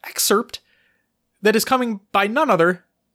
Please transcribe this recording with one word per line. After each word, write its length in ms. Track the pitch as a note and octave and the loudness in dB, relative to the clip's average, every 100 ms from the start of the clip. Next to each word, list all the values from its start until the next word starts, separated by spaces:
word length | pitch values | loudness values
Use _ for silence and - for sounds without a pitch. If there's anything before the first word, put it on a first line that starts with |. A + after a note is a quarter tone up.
| - | -14
excerpt 560 | - - G#3 A#3 - _ _ _ _ _ _ _ _ | -6 0 0 -2 -10 _ _ _ _ _ _ _ _
that 140 | G3+ A3 | 0 0
is 100 | - | 0
coming 340 | C4 B3 G#3 _ | -2 -2 -6 _
by 140 | G3+ G3 | -2 -2
none 240 | B3 D4+ | 0 0
other 360 | F#3 E3+ F3+ _ _ _ | 2 2 0 _ _ _